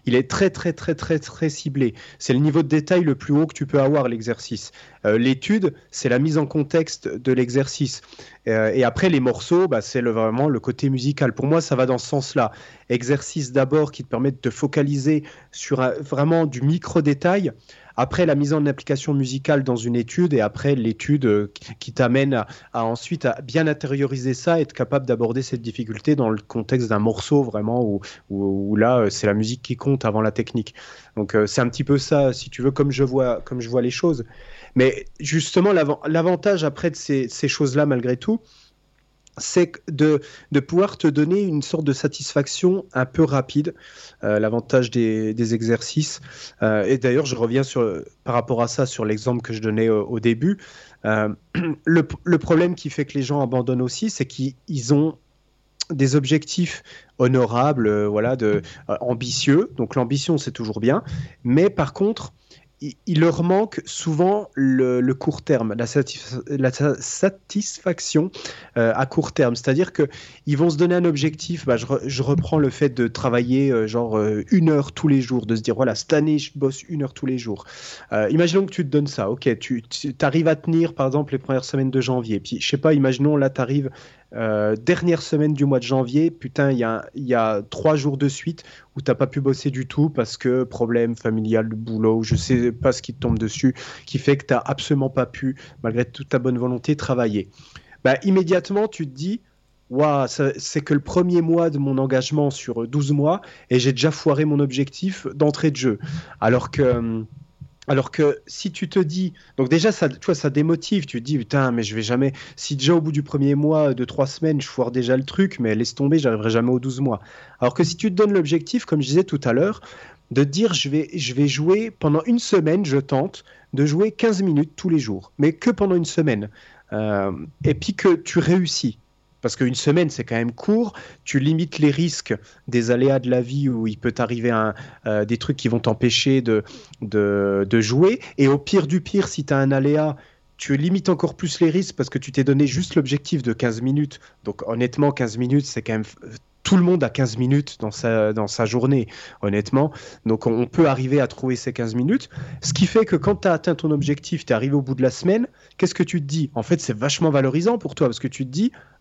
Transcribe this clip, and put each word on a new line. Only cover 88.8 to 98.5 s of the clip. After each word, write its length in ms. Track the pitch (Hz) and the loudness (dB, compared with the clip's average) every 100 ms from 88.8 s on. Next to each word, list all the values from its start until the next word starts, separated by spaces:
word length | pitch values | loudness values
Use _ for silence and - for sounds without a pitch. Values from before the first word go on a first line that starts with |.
| _ | _
où 60 | 139 | -8
t'as 140 | - | -2
pas 120 | - 135 | 0 0
pu 140 | 147 | 0
bosser 300 | 135 131 147 | -2 0 -2
du 160 | 135 131 | -4 -6
tout 240 | - 151 | 0 0
parce 260 | 135 110 - | 0 -4 -2
que 280 | 127 127 | 0 0
problème 520 | 120 - 117 117 117 113 | -2 -4 -2 0 0 -2
familial, 500 | 113 110 107 113 113 | -2 -2 0 0 0
le 100 | 110 | -6
boulot, 460 | 117 110 110 113 | -6 0 2 2
je 140 | 110 - | 2 -2
sais 340 | - 123 120 | 2 2 2
pas 220 | 117 135 | 0 0
ce 80 | 123 | 0
qui 140 | - | -6
te 60 | 117 | -6
tombe 180 | 120 113 | -2 -2
dessus, 360 | 110 - 131 - - - | -2 0 0 0 -10 -18
qui 140 | - 143 | -8 -2
fait 180 | 139 139 | 0 0
que 80 | |
t'as 180 | - 123 | 2 -2
absolument 460 | - 139 - 139 135 | 0 -6 -2 0 0
pas 160 | 131 | -2
pu, 320 | 123 - 131 131 - - | -4 -2 -6 -6 -12 -6
malgré 220 | 117 117 | -4 -2
toute 240 | 123 - - | -4 -6 -2
ta 100 | 127 | -2
bonne 200 | 131 123 | 0 -2
volonté, 360 | 123 123 - | -2 -4 -2
travailler. 540 | 147 - 123 117 104 - _ - - _ - | -4 0 0 0 -2 -6 _ -20 -20 _ -2
Bah, 120 | 127 131 | 0 2
immédiatement, 640 | 196 190 175 | 4 2 4